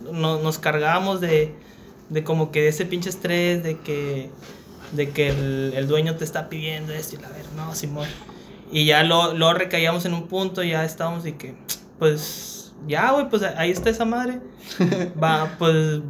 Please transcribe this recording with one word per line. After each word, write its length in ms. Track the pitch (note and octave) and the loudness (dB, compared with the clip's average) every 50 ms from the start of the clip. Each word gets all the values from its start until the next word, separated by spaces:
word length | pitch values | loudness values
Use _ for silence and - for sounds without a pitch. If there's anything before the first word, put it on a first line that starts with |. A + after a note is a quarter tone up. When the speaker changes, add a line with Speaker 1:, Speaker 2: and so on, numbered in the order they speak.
| - D#3 | -10 -6
Speaker 1:
no-, 280 | E3 E3 D#3+ D#3+ D#3+ D#3 | -2 0 0 2 2 2
nos 180 | D#3 D#3+ D3+ | 0 0 -2
cargábamos 640 | - - D#3+ D3+ D3+ D3+ D#3 E3 F#3 F#3 G3 G3 F#3 | 0 0 0 2 2 2 2 2 2 2 0 0 0
de, 340 | F3 E3+ D#3+ D#3 D3+ D#3 - - - - - - - - - - - - | 2 2 4 4 2 2 -2 -10 -18 -20 -20 -20 -20 -20 -20 -20 -10 -6
de 140 | D#3 D#3 D#3 | -4 -2 0
como 260 | D#3+ D#3+ D#3+ D#3 D3+ | 0 0 0 0 2
que 160 | - D3+ D3+ | 2 4 4
ese 180 | D3+ D3+ D3+ F#3 | 4 4 2 -2
pinche 240 | F3 F3+ F3 F3 F#3+ | -2 -2 -4 -4 -4
estrés, 540 | F#3 F#3+ - F3 F3 F3 F3 F3 F3 F3 E3 | -6 -4 -2 0 2 2 2 2 2 0 0
de 140 | D#3+ D#3 D#3+ | -4 -4 -6
que, 500 | - - D3 C#3+ C#3+ C#3+ C#3 C3+ C3 C3 - - - - - - - - - - - - | -4 -6 -4 -4 -2 -4 -4 -6 -6 -10 -14 -18 -18 -18 -20 -20 -20 -20 -20 -18 -14 -6
de 200 | - D3 D3 C#3+ | -2 -2 -2 0
que 180 | C#3+ D3+ D3 C#3 | 2 2 2 2
el, 420 | C#3 C#3 C#3 C3+ C3+ C3+ C3+ C3+ B2+ | 2 0 0 0 0 0 -2 -2 -2
el 140 | C3+ C3+ | -2 0
dueño 300 | C3+ D3+ D3+ D#3 E3 D#3+ | 2 2 2 2 2 0
te 80 | D#3+ D#3+ | -2 -4
está 240 | D#3 - D#3+ D3+ - | -4 -4 -6 -6 -6
pidiendo 420 | E3+ D#3 D#3 D#3+ D#3 D#3 D#3 D#3 | -8 -8 -6 -6 -6 -6 -6 -8
esto 240 | D3+ D#3 D#3 - D#3 | -8 -8 -8 -10 -10
y 60 | D3 | -12
la 80 | - - | -14 -14
ver-, 160 | - D3+ D3+ - D3+ | -14 -14 -14 -12 -10
no, 180 | D#3 D#3 D#3+ D#3 | -10 -8 -8 -8
Simón. 340 | - - C#3+ C#3+ D3 D3 D3+ - - - - - - - - - - - - | -6 -6 -6 -6 -6 -6 -6 -8 -10 -14 -16 -18 -18 -18 -18 -20 -18 -8 -2
Y 140 | D#3 D#3 D3+ | 2 4 6
ya 180 | D3+ D3 D3+ D#3 | 8 8 8 6
lo, 300 | E3 E3 E3+ F3 E3 D#3 | 6 6 4 4 2 2
lo 200 | E3 D#3+ E3 E3+ | 2 4 4 4
recaíamos 500 | F3+ F#3 F3+ F3+ E3+ E3 E3 E3+ F3 F3 | 2 0 0 0 2 2 2 2 0 0
en 80 | F#3 E3+ | -2 -4
un 140 | E3+ E3 | -4 -4
punto, 360 | - F#3 F#3+ F#3+ F#3 F3+ F#3 F3+ | -4 -4 -2 -2 -2 -2 -2 -2
ya 200 | E3+ D#3+ D#3+ D#3+ | 0 0 0 -2
estábamos 420 | D#3+ D#3+ - E3 E3 E3+ E3+ E3+ | -2 -4 -4 -4 -4 -4 -4 -6
y 60 | D#3 D3+ | -8 -8
que, 220 | - - C3 - - - - - - - - - | -10 -12 -14 -16 -12 -10 -10 -10 -10 -12 -16 -2
pues, 760 | - D#3+ D#3 D3+ D3+ D3+ - - - - - - - - - - - C#3+ | 2 4 4 4 2 -2 -8 -10 -10 -12 -12 -14 -14 -16 -18 -16 -12 -6
ya, 240 | D3+ D3 D#3 G3+ B3 | -2 0 2 4 4
güey, 180 | C4+ C#4+ C#4 C4+ | 4 4 2 2
pues, 140 | - G#3 G3 | 2 0 0
ahí 280 | F3+ D#3+ D#3+ D#3+ F3 | 0 0 0 0 0
está 180 | F#3 F3+ - A#3 | 2 2 2 0
esa 140 | A3 A3+ A#3 | 2 2 0
madre. 380 | A3+ A#3 A#3+ B3 B3 B3+ B3 - - - - - - - - | 0 0 0 -2 -2 -4 -6 -8 -14 -18 -18 -16 -6 0 2
Speaker 2:
<laughs> 440 | F#3 C#3 F3 F#3 F3 F3 - D3+ D#3+ | 2 2 2 0 -2 -4 -2 0 2
Speaker 1:
Va, 320 | D#3+ D#3+ D#3 D#3+ D#3+ - | 2 4 2 2 -2 -2
pues, 440 | - F3 D#3+ D#3+ D#3 D#3 D#3 D3+ D3+ D3 | 0 4 4 6 6 4 2 0 -2 -4